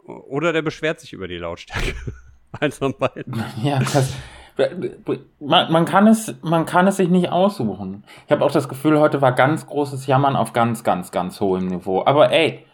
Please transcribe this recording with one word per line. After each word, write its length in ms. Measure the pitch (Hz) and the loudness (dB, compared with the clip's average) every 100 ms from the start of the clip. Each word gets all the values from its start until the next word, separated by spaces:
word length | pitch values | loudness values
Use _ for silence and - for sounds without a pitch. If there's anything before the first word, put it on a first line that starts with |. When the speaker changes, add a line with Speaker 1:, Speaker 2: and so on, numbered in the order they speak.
| - | -18
Speaker 1:
oder 480 | - - 156 170 | -18 -8 -4 -2
der 80 | 160 | -2
beschwert 380 | 151 - 156 165 | -4 -4 -6 -6
sich 140 | - | -10
über 140 | 95 90 | -12 -10
die 100 | 87 | -8
Lautstärke.“ 560 | 85 87 - - - - - - - | -8 -10 -10 -6 -6 -6 -12 -14 -20
<laughs> 340 | - _ - | -20 _ -4
Eins 180 | 147 - | -4 -2
von 160 | 139 - | -6 -2
beiden. 460 | 131 - - 113 104 | -4 -4 -8 -8 -8
Speaker 2:
<laughs> 120 | 107 | -4
Ja, 160 | 139 135 | -2 0
das, 340 | 131 143 135 - - - - - 135 180 - - - - - - | 0 0 0 -4 -14 -20 -10 -2 -2 -2 -10 -8 -6 -6 -8 -10
man, 320 | 143 170 147 | 0 2 4
man 140 | 165 165 | 2 4
kann 220 | 185 214 | 4 6
es, 260 | 220 - - | 4 0 -8
man 240 | 160 165 151 | -2 0 2
kann 220 | 175 190 | 2 2
es 100 | 196 | 2
sich 120 | 175 | 2
nicht 200 | 185 175 | 2 2
aussuchen. 720 | 175 196 202 110 95 92 101 - - - | 2 0 0 -6 -6 -10 -12 -18 -10 -2
Ich 60 | |
hab 100 | 147 | 2
auch 100 | 139 | 2
das 160 | 151 135 | 0 -2
Gefühl, 320 | 131 156 151 | -2 2 4
heute 220 | 151 143 | 4 4
war 120 | 135 | 2
ganz 340 | 131 135 160 - | 4 2 2 -4
großes 400 | 143 139 131 139 | -4 -4 -4 0
Jammern 280 | 135 139 135 | 2 2 0
auf 160 | 110 | 0
ganz, 300 | 123 117 113 | 0 0 0
ganz, 280 | 113 90 90 | -2 -2 -4
ganz 280 | 95 90 - | -6 -6 -4
hohem 280 | 101 92 92 | -2 0 -2
Niveau. 360 | 90 95 92 - | -4 -2 0 2
Aber 260 | 143 - | 4 4
ey, 340 | 143 147 135 _ | 4 0 -4 _